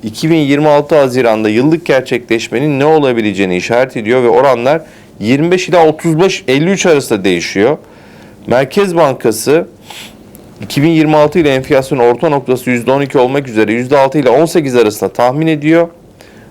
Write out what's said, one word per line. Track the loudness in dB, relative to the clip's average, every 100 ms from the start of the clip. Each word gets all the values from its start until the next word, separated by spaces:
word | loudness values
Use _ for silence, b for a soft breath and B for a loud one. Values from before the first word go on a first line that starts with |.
iki | -12 -6 0
bin | 0
yirmi | 2 2 4
altı | 2 2 2
Haziran'da | 2 0 0 0 0
yıllık | 0 0 0 0
gerçekleşmenin | -2 -2 -6 -2 -4 -4 -4 -2 0
ne |
olabileceğini | 2 2 2 0 -2 -2 -2 -2
işaret | -2 0 0 -4
ediyor | -2 2
ve | 2
oranlar | 4 2 2 0 -2 -6 B B -8
yirmi | -2 0 0
beş | -2 0
ila | 2 2
otuz | 2 -2 0
beş, | 0 -2 -2
elli | 0 0
üç | 0 2
arasında | 0 0 -2
değişiyor. | 0 -2 -2 0 0 -2 B B B B B B -2
Merkez | -2 0 -2 0 2
Bankası | 0 0 -2 -2 0 0 -2 -12 B B B B -20 -20 -20 -18
iki | -8 -2
bin | 0
yirmi | 2 2 2
altı | 2 2
ile | 0
enflasyon | 0 0 0 0 2
orta | 2 2 0
noktası | -2 -2 -4 -2
yüzde | -2 0
on | -2
iki | 0 0
olmak | 0 -2 -2
üzere | -2 0
yüzde | -2 0 2
altı | 2 2
ile | 2
on | 2 2
sekiz | 0 0 2
arasında | 0 0 -6
tahmin | -2 -2 0 -2
ediyor. | -2 0 0 0 -8 -20 B B B B